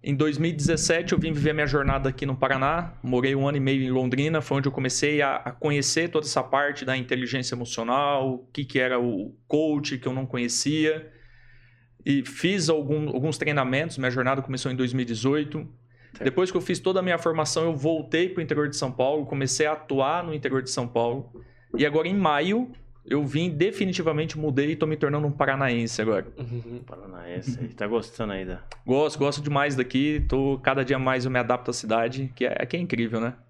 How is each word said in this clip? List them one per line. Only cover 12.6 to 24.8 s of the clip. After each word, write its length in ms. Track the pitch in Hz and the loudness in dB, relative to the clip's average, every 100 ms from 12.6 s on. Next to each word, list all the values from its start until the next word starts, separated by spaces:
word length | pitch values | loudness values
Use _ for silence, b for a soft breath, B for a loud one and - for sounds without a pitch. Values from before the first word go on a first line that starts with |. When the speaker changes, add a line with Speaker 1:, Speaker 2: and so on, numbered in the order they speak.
| 156 | 2
Speaker 1:
algum, 400 | 156 139 151 151 | 0 2 -2 0
alguns 280 | 127 151 151 | 0 -2 0
treinamentos, 600 | 151 147 127 131 165 135 | 0 0 0 0 -2 -2
minha 120 | 127 | -2
jornada 300 | 123 127 135 | 0 0 0
começou 280 | 135 131 139 | -2 -4 -4
em 60 | 127 | 0
dois 160 | 127 | 0
mil 100 | 131 | 0
e 20 | |
dezoito. 600 | 120 110 123 151 147 156 - - _ B B | -2 0 2 0 -2 -8 -10 -18 _ B B
Speaker 2:
Certo. 100 | - | -2
Speaker 1:
Depois 300 | 110 - 185 | 0 2 0
que 40 | 185 | 0
eu 40 | |
fiz 180 | - 175 | -2 0
toda 220 | 185 190 | 2 0
a 20 | |
minha 160 | 185 170 | 0 0
formação, 460 | 165 160 147 165 | 0 0 0 0
eu 120 | 165 151 | 0 2
voltei 520 | 147 160 131 156 180 | 0 0 0 0 0
pro 120 | 185 | -2
interior 280 | 160 147 147 | -2 0 0
de 80 | 147 | -2
São 160 | 135 | -4
Paulo, 340 | 120 127 151 135 | 0 2 2 -2
comecei 400 | 139 135 - 151 | -2 -2 2 2
a 60 | |
atuar 500 | 151 - 135 135 165 | 0 -2 0 2 0
no 100 | 175 | -2
interior 300 | 151 156 131 | -4 -2 -2
de 80 | 131 | -2
São 160 | - 120 | -4 -2
Paulo. 560 | 120 117 131 - B B B B 117 | 0 0 -2 -8 B B B B 0
E 80 | |
agora, 220 | 147 151 170 | 2 2 2
em 80 | |
maio, 560 | 202 170 143 175 220 254 - - - | 2 4 4 2 0 -2 -8 -20 -20
eu 200 | - 143 | -2 0
vim, 260 | 143 151 175 | 2 0 0
definitivamente 880 | 151 185 214 190 185 165 156 160 151 | 2 0 2 -2 0 0 0 -2 -2
mudei 320 | 151 135 147 | 0 2 0
e 60 | |
tô 100 | 156 | 0